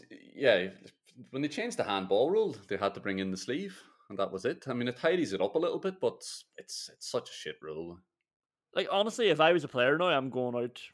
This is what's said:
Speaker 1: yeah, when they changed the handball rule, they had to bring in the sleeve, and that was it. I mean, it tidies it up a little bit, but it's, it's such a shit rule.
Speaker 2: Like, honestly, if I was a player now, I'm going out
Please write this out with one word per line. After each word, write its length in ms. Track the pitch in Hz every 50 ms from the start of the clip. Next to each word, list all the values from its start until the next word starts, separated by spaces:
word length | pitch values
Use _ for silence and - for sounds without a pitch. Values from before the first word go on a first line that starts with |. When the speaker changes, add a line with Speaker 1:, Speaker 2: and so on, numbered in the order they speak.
| - - - - - - -
Speaker 1:
yeah, 320 | - 131 127 107 90 92 95 95 - - - - _ _ _ - 123 - -
when 100 | - 135
they 60 | 147 147
changed 280 | 147 - 220 240 - -
the 60 | 113
handball 440 | 104 101 98 95 92 98 104 131 160
rule, 260 | 196 220 220 180 131 - - -
they 80 | 101 92
had 160 | 101 101 -
to 60 | 101
bring 180 | 92 101 98 95
in 120 | 95 95
the 60 | 92 92
sleeve, 440 | - - 127 170 202 190 185 - - - _ _ _ -
and 100 | 101 98
that 120 | 98 92
was 140 | 95 92 -
it. 200 | 127 - - - 135
I 40 | 123
mean, 140 | 120 120 123
it 100 | 120 -
tidies 360 | - 165 185 180 151 98 95
it 80 | 92
up 140 | 95 104 -
a 40 | 160
little 200 | 170 170 160 165
bit, 200 | 190 190 185 -
but 240 | - 117 - - - - - - - _ _ -
it's, 320 | - - - - - - -
it's 160 | - - -
such 200 | - 120 - -
a 40 | -
shit 220 | - - 76 76 -
rule. 360 | - 78 78 78 85 87 87 87 - _ _ _ _ _ _ _ _ _ _ _ _ _ -
Speaker 2:
Like, 120 | - 190 -
honestly, 380 | - 196 208 220 220 - 233 196
if 100 | 156 135
I 100 | 156 165
was 120 | 175 170 143
a 40 | 139
player 300 | - 127 123 131 147 156
now, 120 | 180 180
I'm 200 | 156 139 131 131
going 260 | 117 127 123 123 120
out 240 | 120 120 120 120 - - -